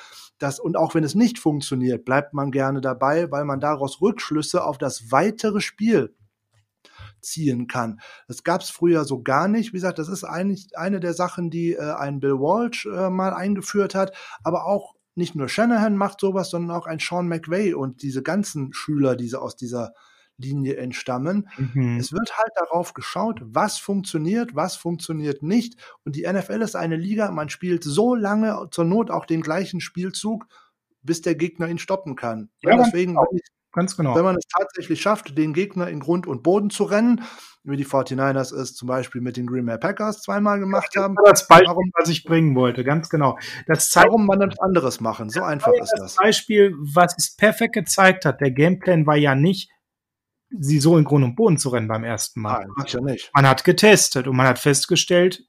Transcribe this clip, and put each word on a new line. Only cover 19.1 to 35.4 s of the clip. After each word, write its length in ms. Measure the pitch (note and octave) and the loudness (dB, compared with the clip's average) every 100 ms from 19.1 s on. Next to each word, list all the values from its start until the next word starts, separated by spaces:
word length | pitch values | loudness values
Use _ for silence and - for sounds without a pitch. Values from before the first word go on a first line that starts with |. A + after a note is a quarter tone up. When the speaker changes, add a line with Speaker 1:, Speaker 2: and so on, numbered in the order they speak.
| A#2+ | 0
Speaker 1:
die 120 | A#2+ | -4
so 100 | C3 | -8
aus 180 | B2+ - | -10 -10
dieser 380 | B2 A#2+ A2+ _ _ _ _ _ | -10 -8 -8 _ _ _ _ _
Linie 380 | C3 C#3+ C3+ B2+ | -8 -6 -4 -4
entstammen. 720 | B2+ A#2+ - B2 D3 G3+ G3 - | -8 -10 -6 -6 -2 -4 -6 -6
Speaker 2:
Mhm. 400 | C3 C3 B2 A#2+ | -4 -2 0 -2
Speaker 1:
Es 140 | B2+ | -4
wird 240 | E3+ A#3 - | -6 -6 -4
halt 160 | A3 G3 | -4 -2
darauf 400 | E3+ E3+ F3 - | -2 -2 -4 -8
geschaut, 440 | - - A3 A2+ | -10 -6 -4 -6
was 340 | A2+ C3 G3 - | -6 -2 -2 -2
funktioniert, 800 | - G3+ F3+ D#3+ D#3 A3+ A#3 C#3+ | -4 -4 -4 -4 -2 -2 -2 -4
was 200 | F3 - | -6 -4
funktioniert 680 | E3+ E3+ - D#3 D3+ C#3 | -8 -8 -6 -6 -4 -4
nicht. 340 | D3+ A#3 A#3 - - - | 0 0 -2 -10 -20 -16
Und 120 | - C#3+ | -10 -8
die 80 | |
N 120 | E3+ F#3+ | -4 -4
F 140 | - | -4
L 140 | G#3 | -4
ist 120 | A3 F#3 | -4 -4
eine 220 | E3 D#3+ | -4 -4
Liga, 320 | F#3 G#3+ G#3 | -4 -2 -2
man 180 | E3 D3 | -4 -8
spielt 340 | - F3+ E3+ | -8 -4 -4
so 320 | D3+ D3 A#3+ B3 | -2 0 2 2
lange, 520 | G3+ G#3+ A3 A3 E3+ | 0 0 0 -2 -8
zur 140 | - E3+ | -2 0
Not 260 | G#3 A#3 | 2 0
auch 160 | D#3+ - | -4 -4
den 140 | E3 | -4
gleichen 380 | D3+ E3 F#3+ F3 | -2 -4 -4 -8
Spielzug, 680 | - F3+ F#3 - G#3+ A3 - _ _ _ _ _ | -10 -8 -8 -6 -8 -8 -10 _ _ _ _ _
bis 180 | C3 E3 | -6 -4
der 140 | F3+ D#3 | -2 -2
Gegner 320 | E3 - E3 | -2 -4 -6
ihn 80 | E3+ | -6
stoppen 380 | - F#3+ D#3+ B2+ | -4 -6 -4 -8
kann. 340 | A#2+ A2 G#2+ _ | -6 -8 -10 _
Speaker 2:
Ja, 80 | F3 | 2
Speaker 1:
Ja, 60 | A#3+ | 6
Speaker 2:
ganz 100 | A#3 | 6
Speaker 1:
deswegen, 240 | F3+ F3+ | 4 0
Speaker 2:
genau. 140 | D#3+ C3 | 2 2
Speaker 1:
wenn 80 | F3 | 0
ich, 60 | - _ _ - | -8 _ _ -4
Speaker 2:
Ganz 220 | F3+ - | -4 0
genau. 180 | D3 C#3 | 0 2
Speaker 1:
wenn 80 | |
man 120 | F#3 F3+ | 2 0
es 100 | - F3+ | -2 -2
tatsächlich 460 | F#3+ F3+ E3+ D#3 | -4 -6 -6 -2
schafft, 340 | G3+ G#3+ E3 | 0 -2 -4
den 160 | C#3+ | -2